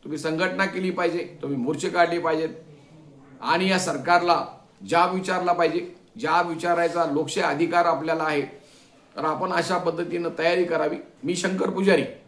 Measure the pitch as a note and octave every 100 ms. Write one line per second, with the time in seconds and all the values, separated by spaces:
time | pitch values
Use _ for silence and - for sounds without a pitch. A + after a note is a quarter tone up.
0 | - D3+ D#3 D#3+ F#3 F3+ G3 F3+ F#3 F3
1 | F3 E3+ D3+ - C#3 C#3 B2 D3+ F#3 E3+
2 | E3+ E3+ D#3+ D#3+ D#3+ - - - - -
3 | - - - - B2 E3+ F#3+ F#3 F3+ C#3+
4 | E3 F3 F3 D#3+ - - - _ G2 E3
5 | F3+ F#3 - F#3 F3 F3 E3 F3 - -
6 | _ - D3 E3 F3 D#3+ F3 E3+ E3+ E3+
7 | D#3+ C#3+ D3+ F#3+ E3+ D3 E3 F3 E3+ C#3
8 | D#3+ D#3+ D#3 D3 C#3 - - - - _
9 | _ - D#3 D#3 F#3 F3 E3+ F3+ E3 D#3+
10 | E3+ E3+ E3+ - E3 F3+ E3+ D#3+ D3+ -
11 | - - E3+ F3+ F#3 F#3 - F#3+ G3 E3+
12 | - -